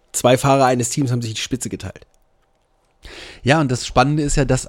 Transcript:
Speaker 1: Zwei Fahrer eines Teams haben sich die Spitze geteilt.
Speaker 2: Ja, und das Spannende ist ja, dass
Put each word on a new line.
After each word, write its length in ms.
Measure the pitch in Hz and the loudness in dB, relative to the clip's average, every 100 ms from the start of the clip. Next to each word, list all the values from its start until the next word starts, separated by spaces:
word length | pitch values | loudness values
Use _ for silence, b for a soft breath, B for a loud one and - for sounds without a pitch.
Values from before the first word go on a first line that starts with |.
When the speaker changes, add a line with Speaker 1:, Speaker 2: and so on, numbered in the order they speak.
| _ | _
Speaker 1:
Zwei 260 | - 123 131 | 0 2 4
Fahrer 280 | 139 135 | 4 4
eines 260 | 127 123 117 | 4 2 -2
Teams 220 | - 131 | -2 -2
haben 100 | 123 | -2
sich 120 | 113 | -4
die 60 | 110 | -8
Spitze 280 | - 123 - | -8 -8 -6
geteilt. 400 | - 95 - - _ _ _ _ _ _ _ _ _ B B B B | -8 -10 -14 -20 _ _ _ _ _ _ _ _ _ B B B B
Speaker 2:
Ja, 160 | 120 156 | 0 2
und 100 | 135 | 2
das 160 | 123 - | -2 0
Spannende 380 | 127 135 151 | 2 2 0
ist 100 | 143 | 0
ja, 100 | - | 0
dass 220 | 131 127 | 2 0